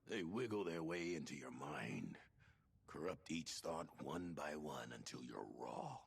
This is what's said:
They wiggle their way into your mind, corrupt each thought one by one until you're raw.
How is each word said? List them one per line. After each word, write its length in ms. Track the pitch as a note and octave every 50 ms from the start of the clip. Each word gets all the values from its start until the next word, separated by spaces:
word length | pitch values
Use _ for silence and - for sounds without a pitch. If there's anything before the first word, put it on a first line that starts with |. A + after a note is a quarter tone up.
| - -
They 140 | G#2+ A2
wiggle 420 | F2+ E2 F#2 A2+ C3 A#2 G2+ G#2 G2
their 200 | E2+ E2 E2+ E2
way 320 | D#2+ E2+ F2 E2+ E2+ F2
into 180 | D#2+ D2 C#2+ D#2
your 160 | C#2+ B1+ B1+
mind, 680 | B1+ B1 - D3 D3 - A1+ A#1 - G1+ G1+ G1+ - - - - - - - - - - - - - - -
corrupt 440 | - - D#2 D#2 F2+ F2+ D#2+ - -
each 200 | D#2+ E2 D#2+ -
thought 380 | - - - E2 E2 E2 E2+ D2+ - -
one 320 | - C2+ D2 F2 F2+ F2 E2
by 200 | D2+ D2+ D2+ D2+
one 380 | D2+ D2+ D2+ C#2+ B1+ A#1 A#1+ A#1
until 260 | A1+ A1+ - - -
you're 240 | - - - G1+ G1+ G#1 G#1+ A#1+
raw. 400 | - - - - - D3 C3 - -